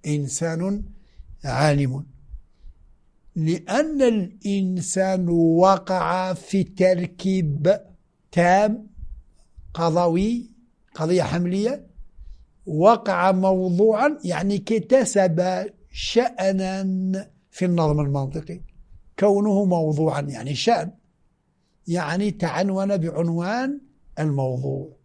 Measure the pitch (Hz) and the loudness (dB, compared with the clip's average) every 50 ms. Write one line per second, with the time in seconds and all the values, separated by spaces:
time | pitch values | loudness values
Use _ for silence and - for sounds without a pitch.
0 | - 151 151 147 143 131 - - 165 165 160 165 175 190 202 202 208 - - - | -4 -2 -4 -2 -4 -4 -6 -4 -4 -4 -4 -2 -2 -4 -4 -4 -6 -10 -14 -20
1 | - _ _ - - - - - - 139 120 131 143 151 143 143 139 131 131 139 | -20 _ _ -20 -20 -20 -20 -14 -8 -6 -2 2 2 4 4 2 2 0 -2 -6
2 | 151 - - - - - - - - _ _ _ - - - _ - _ - _ | -10 -12 -18 -20 -20 -18 -18 -18 -18 _ _ _ -20 -20 -20 _ -20 _ -20 _
3 | _ _ _ _ _ - _ 175 156 156 170 190 160 - 190 262 302 320 311 277 | _ _ _ _ _ -10 _ -2 0 0 -2 -2 -4 -2 0 0 0 0 0 2
4 | 269 240 226 214 - - - - - 202 196 196 190 185 185 180 165 - - 185 | 2 2 2 0 -2 -6 -8 -10 -6 -4 -2 0 0 -2 -2 -4 -4 -4 -2 -2
5 | 190 190 190 185 180 170 170 170 165 165 165 170 185 190 196 180 185 - 190 185 | 0 0 0 0 0 2 2 4 4 4 6 6 6 6 6 4 2 -2 -2 -2
6 | 170 160 175 185 185 185 185 180 - - - 196 185 - - - 180 185 185 175 | 0 0 -2 -2 -2 -4 -6 -8 -8 -2 0 0 0 0 0 2 2 4 4 2
7 | 180 175 - - - 196 190 190 175 151 139 143 143 175 202 208 - _ - _ | 0 -6 -8 -6 -4 -2 0 0 0 0 -2 0 2 2 2 2 0 _ -20 _
8 | _ _ _ _ _ _ - 175 170 175 180 196 208 214 214 240 214 - _ - | _ _ _ _ _ _ 0 2 4 6 6 6 4 2 0 -4 -8 -16 _ -14
9 | - - - - - _ _ _ - _ _ - - - - - 170 170 156 170 | -14 -12 -14 -14 -18 _ _ _ -20 _ _ -20 -20 -14 -6 -2 0 0 2 2
10 | 175 170 165 175 196 220 240 240 247 - - _ _ _ _ _ _ _ _ - | 2 2 2 2 0 0 -2 -4 -6 -10 -20 _ _ _ _ _ _ _ _ -6
11 | 160 165 180 185 151 147 139 170 175 180 180 196 208 233 269 294 - - _ - | -2 0 0 0 0 0 -2 -2 -2 -2 -2 -2 -2 -2 -4 -6 -10 -20 _ -20
12 | - - _ - - - - - - _ _ _ _ 190 156 151 170 208 233 226 | -20 -20 _ -20 -18 -18 -18 -20 -20 _ _ _ _ -6 -2 4 6 6 6 4
13 | 214 208 190 175 175 190 190 185 185 190 190 185 185 185 175 175 208 220 214 208 | 2 -2 0 2 2 2 2 4 2 2 2 2 0 0 2 4 4 4 4 4
14 | 254 302 302 294 - 180 170 151 - 196 202 196 196 - 226 220 - - 247 269 | 2 0 0 -2 -6 -4 -4 -2 0 0 -2 -2 -2 -2 -2 -2 2 4 4 4
15 | 247 - - 202 190 185 160 165 180 185 185 185 190 214 - _ _ _ - - | 4 4 2 2 2 4 2 0 0 0 -2 -2 -6 -8 -12 _ _ _ -12 -10
16 | - - - 233 247 247 254 - 190 196 196 190 190 185 190 190 190 190 190 185 | -10 0 0 2 2 2 -2 -2 -2 0 0 0 -2 -4 -4 -4 -4 -4 -4 -2
17 | 185 190 185 190 208 - _ _ _ _ _ - 185 180 175 175 165 151 147 151 | -2 -4 -4 -6 -8 -14 _ _ _ _ _ -4 -2 0 2 2 2 2 2 0
18 | 147 143 139 143 135 139 143 160 156 - 170 175 - - _ - - _ - - | 0 0 -2 -2 -4 -4 -6 -10 -12 -12 -14 -16 -16 -20 _ -20 -20 _ -20 -20
19 | - - _ - 196 208 202 202 202 214 202 196 208 185 180 170 160 156 151 147 | -20 -20 _ 0 2 4 4 4 2 2 2 2 2 2 2 2 0 0 0 0
20 | 160 156 139 147 143 143 139 117 117 135 147 - - 226 233 180 151 180 - _ | 0 0 0 -2 -6 -6 -8 -8 -6 -6 -6 -2 2 2 2 2 0 -6 -10 _
21 | _ _ _ _ _ _ _ _ _ _ _ _ _ _ _ _ _ - 165 175 | _ _ _ _ _ _ _ _ _ _ _ _ _ _ _ _ _ -4 -4 -2
22 | 165 143 165 185 208 208 - - 180 165 - 160 190 196 190 190 196 202 202 190 | -2 -2 -2 -2 -2 -2 -2 -2 -4 -4 -2 -2 -2 -2 -2 -2 -2 0 0 0
23 | 156 165 156 151 170 170 165 170 170 185 214 240 262 269 285 285 - _ _ _ | -2 -2 -2 -2 -2 -2 -2 -2 -2 -2 -4 -2 -4 -4 -6 -8 -12 _ _ _
24 | _ - - - 156 156 143 139 135 131 127 123 135 139 135 135 135 156 - _ | _ -18 -6 -4 -2 -2 0 -2 -2 -2 -4 -4 -4 -6 -6 -6 -8 -12 -18 _
25 | _ | _